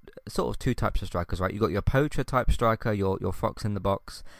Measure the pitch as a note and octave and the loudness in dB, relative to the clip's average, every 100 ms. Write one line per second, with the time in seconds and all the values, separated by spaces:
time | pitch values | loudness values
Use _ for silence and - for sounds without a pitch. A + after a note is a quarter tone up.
0 | - - - - C2 - C3+ A#2 G#2+ - | -16 -18 -8 -2 -2 0 0 0 2 0
1 | F2+ F2 F2 - F#2 G2+ G#2+ G2 - C3+ | 0 -2 -2 0 0 2 0 2 2 4
2 | D3 - C3+ B2+ A#2 - A2+ A2 A#2 G#2 | 4 0 0 0 0 2 2 2 0 0
3 | F#2+ F#2+ F#2+ F#2 A2+ - A2 G2+ G2 G2 | 0 0 -2 -2 -2 -2 -4 -2 0 -2
4 | - - - - | -4 -16 -16 -18